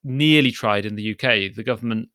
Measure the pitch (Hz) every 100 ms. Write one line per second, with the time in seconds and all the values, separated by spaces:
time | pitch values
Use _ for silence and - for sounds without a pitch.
0 | 135 131 151 151 131 - 113 104 104 107
1 | 107 104 131 110 98 110 110 117 117 110
2 | 113